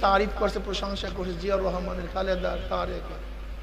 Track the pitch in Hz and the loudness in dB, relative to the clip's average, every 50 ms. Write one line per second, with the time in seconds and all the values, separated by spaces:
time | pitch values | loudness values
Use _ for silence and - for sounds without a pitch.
0 | - 196 196 196 214 196 - - 220 190 - 208 185 208 185 - 202 196 196 196 | 4 6 6 6 6 4 2 2 0 2 0 0 -2 -2 -2 -2 -2 -2 -2 -2
1 | - 190 180 196 180 185 175 165 180 196 196 196 190 185 180 180 180 180 180 180 | -4 -4 -4 -2 -2 -2 -2 -2 0 2 2 2 2 2 0 0 -2 -2 -2 -4
2 | 175 170 - 190 190 190 185 180 180 180 175 175 - - 190 180 175 180 180 170 | -4 -2 -2 0 0 2 2 2 0 0 0 -2 -2 -2 0 0 0 -2 -2 -4
3 | - - - - - - - - - - - - | -6 -8 -8 -8 -8 -10 -10 -10 -10 -8 -8 -8